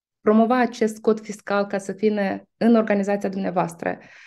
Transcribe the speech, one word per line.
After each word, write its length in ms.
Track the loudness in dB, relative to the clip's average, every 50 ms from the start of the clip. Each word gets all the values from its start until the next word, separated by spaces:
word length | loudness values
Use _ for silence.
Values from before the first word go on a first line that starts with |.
| _ _ _ _ 0
promova 340 | 2 4 4 4 4 4 2
acest 420 | 0 0 0 -2 -2 -2 -2 -2
cod 200 | -2 -2 -2 -2
fiscal 440 | -4 -14 -14 -12 -6 -4 -2 -2 -2
ca 120 | -2 -4
să 140 | -8 -6 -8 -8
fie 540 | -2 0 0 0 0 -2 -4 -4 -6 -10 _ _
în 180 | 0 2 4 4
organizația 540 | 4 4 2 0 0 0 -2 -2 -2 -4 -6
dumneavoastră, 680 | -6 -4 -6 -4 -2 -2 -2 -2 -4 -6 -6 -6 -6 -8 -12 -20 -20 -20 -20